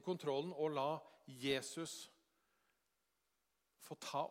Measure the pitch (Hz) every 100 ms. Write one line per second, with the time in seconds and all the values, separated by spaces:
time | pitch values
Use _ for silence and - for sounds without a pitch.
0 | 180 175 147 139 165 151 156 147 139 156
1 | - - - 131 135 135 117 - 160 -
2 | - - _ _ _ _ _ _ _ _
3 | _ _ _ _ _ _ _ _ - 151
4 | - 143 160